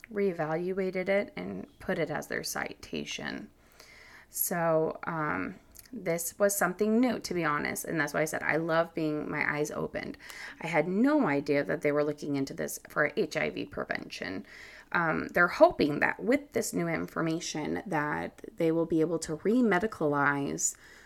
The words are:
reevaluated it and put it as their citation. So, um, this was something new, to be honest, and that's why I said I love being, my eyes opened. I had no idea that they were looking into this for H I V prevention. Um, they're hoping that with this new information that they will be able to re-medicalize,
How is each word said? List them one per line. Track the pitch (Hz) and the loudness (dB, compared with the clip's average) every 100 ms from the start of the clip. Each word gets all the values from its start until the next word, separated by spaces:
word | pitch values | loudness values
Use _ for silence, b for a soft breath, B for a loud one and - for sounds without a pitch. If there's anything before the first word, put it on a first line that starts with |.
| - | -8
reevaluated | 208 202 170 156 160 180 190 190 185 185 | 0 0 2 0 0 0 -2 -2 -2 2
it | 196 202 - | 2 0 -6
and | 185 190 - - | -8 -8 -10 -12
put | - 175 | -4 -2
it | 147 | 0
as | 147 139 | -2 -4
their | - | -4
citation. | - - - - - 78 - - 76 - - _ B B B B B B B | -4 -4 -6 -8 -8 -8 -6 -6 -6 -8 -10 _ B B B B B B B
So, | - - 175 165 160 160 - - | -4 -2 0 4 4 2 -2 -6
um, | 165 151 - - 185 - - - | -2 -2 -2 -4 -8 -18 -20 -16
this | 240 175 170 - - | -8 -2 -2 -2 2
was | 202 - | 2 4
something | 180 185 214 220 | 0 2 4 6
new, | 254 220 | 4 2
to | - | -2
be | 180 | 0
honest, | 156 147 - - - | 2 0 0 -4 -4
and | 165 | 0
that's | 151 | 0
why | - | 2
I | 156 | 0
said | - | -2
I | - 151 | 0 0
love | 165 165 170 | 2 2 2
being, | - 156 151 - | 0 -2 -2 -2
my | 151 - 147 | -2 0 0
eyes | 151 | -2
opened. | - 156 - - - B B B B | -2 -4 -6 -8 -10 B B B B
I | 160 | -2
had | 160 165 | 0 2
no | 196 262 302 202 | 4 4 4 4
idea | 143 143 143 | 2 2 0
that | 143 156 | 2 0
they | 151 | 2
were | 147 | 2
looking | 147 147 156 139 | 0 -2 -2 -2
into | 139 | -2
this | 160 147 - - | -4 -6 -8 -8
for | - 147 - | 0 0 0
H | 185 156 | -2 0
I | 151 | -2
V | - - | -4 -8
prevention. | - - - - - 90 92 - B B B B | -6 -4 -6 -6 -10 -8 -8 -10 B B B B
Um, | 180 160 160 - | 0 0 0 0
they're | 185 180 | 2 4
hoping | - 330 349 147 143 | 8 6 6 0 2
that | - - | 0 0
with | 185 285 - | 0 0 0
this | 233 220 | -4 -2
new | 185 170 | -2 -2
information | 165 175 170 165 160 - 156 151 170 202 | -2 -4 -2 -2 -2 -4 -4 -4 -4 -2
that | 160 151 165 - - - - | -2 -2 -4 -6 -10 -14 -2
they | 165 | 0
will | 165 165 | 2 2
be | 160 | 2
able | 156 165 | 2 0
to | - 156 | -4 -2
re-medicalize, | 196 240 233 180 220 - 151 143 143 143 139 156 - - B B | 2 4 4 4 0 0 0 4 2 2 -2 -2 -2 -4 B B